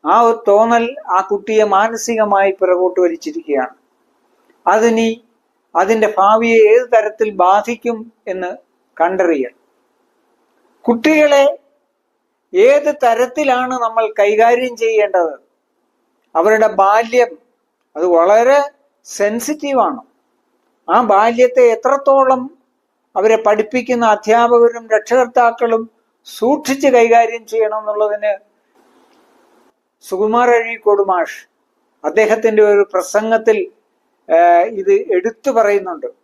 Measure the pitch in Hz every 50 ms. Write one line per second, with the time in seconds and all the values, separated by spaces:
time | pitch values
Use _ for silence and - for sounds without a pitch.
0 | - 151 185 226 240 226 233 226 - 202 202 208 220 233 233 233 233 233 277 294
1 | - - 185 185 190 - 208 196 196 226 220 214 214 208 196 190 208 226 226 220
2 | - 240 233 220 214 208 202 196 196 196 190 _ 190 185 180 180 185 180 180 185
3 | 180 170 165 165 - 160 147 165 165 156 143 135 127 123 - _ _ _ _ _
4 | _ _ _ _ _ _ _ _ _ _ _ _ _ - 190 220 220 233 226 226
5 | 226 226 226 233 _ _ _ _ _ _ _ _ _ _ - 170 190 196 226 220
6 | 220 202 - 190 190 202 220 226 233 233 226 226 214 214 220 247 254 233 240 220
7 | 214 214 214 _ 220 214 196 - 175 185 190 208 208 233 240 226 - 233 233 220
8 | 226 233 _ _ _ 214 185 185 180 180 190 - _ _ _ _ _ _ _ -
9 | 165 175 190 185 185 165 160 139 127 120 _ _ _ _ _ _ _ _ _ _
10 | _ _ _ _ _ _ _ _ _ _ _ _ _ _ _ _ _ - 233 226
11 | - 302 311 302 302 294 285 277 277 285 330 - _ _ _ _ _ _ _ _
12 | _ _ _ _ _ _ _ _ _ _ - 185 208 254 285 294 294 294 285 294
13 | - 233 226 226 247 240 240 302 302 269 247 247 254 254 254 254 240 226 226 226
14 | 226 208 214 - 202 208 214 214 226 233 247 240 254 254 240 226 226 226 226 214
15 | 208 196 190 180 170 160 143 127 _ _ _ _ _ _ _ _ _ _ _ _
16 | _ _ _ _ _ _ _ 160 170 214 220 214 220 214 - 196 196 196 208 220
17 | 233 226 233 247 240 240 - _ _ _ _ _ _ _ _ _ _ _ _ 151
18 | 170 180 175 165 170 185 208 226 233 254 277 285 285 294 _ _ _ _ _ _
19 | _ - - - 196 208 220 240 233 285 302 302 - 285 269 254 208 165 135 113
20 | - _ _ _ _ _ _ _ _ _ _ _ _ _ _ _ _ - 175 226
21 | 247 214 202 196 214 233 233 233 247 240 247 262 247 240 226 220 - 254 277 269
22 | 277 277 269 269 262 262 262 262 254 277 - _ _ _ _ _ _ _ _ _
23 | _ _ _ 196 190 220 220 220 220 214 214 214 214 214 - 254 240 247 247 233
24 | 233 220 208 208 - 214 220 233 240 240 240 233 233 233 233 233 226 220 220 214
25 | 214 - 233 254 254 240 _ 254 240 233 233 - 247 233 226 226 226 226 _ _
26 | _ _ _ _ _ - - - 214 247 294 285 - - 269 269 285 277 240 240
27 | 233 233 233 233 233 220 233 233 220 214 220 226 220 214 214 214 214 214 208 214
28 | 214 208 208 208 208 208 202 196 _ _ _ _ _ _ _ _ _ _ _ _
29 | _ _ _ _ _ _ _ _ _ _ _ _ _ _ _ _ _ _ _ _
30 | _ - 190 185 208 214 226 240 247 240 240 233 233 226 233 226 _ 214 202 202
31 | 196 190 185 175 160 - - - - _ _ _ _ _ _ _ _ _ _ _
32 | - 151 - 220 220 214 220 226 220 226 214 214 214 208 208 202 202 - - 185
33 | 170 - - 208 214 220 226 226 220 226 214 214 185 - _ _ _ _ _ _
34 | _ _ _ _ _ - 170 165 175 175 175 170 180 220 233 196 185 196 196 202
35 | 196 - 208 180 180 226 226 _ _ 277 247 226 214 208 202 202 185 185 170 151
36 | 131 120 _ _